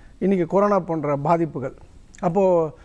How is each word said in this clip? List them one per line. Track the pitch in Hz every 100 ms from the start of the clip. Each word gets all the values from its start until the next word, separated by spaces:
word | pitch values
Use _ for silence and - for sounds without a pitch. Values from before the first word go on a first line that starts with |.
| - -
இன்னைக்கு | 185 196 165
கொரோனா | 180 202 202
போன்ற | 170 165 147 143
பாதிப்புகள். | 143 170 165 139 120 - - - - -
அப்போ, | 180 170 190 175 160 -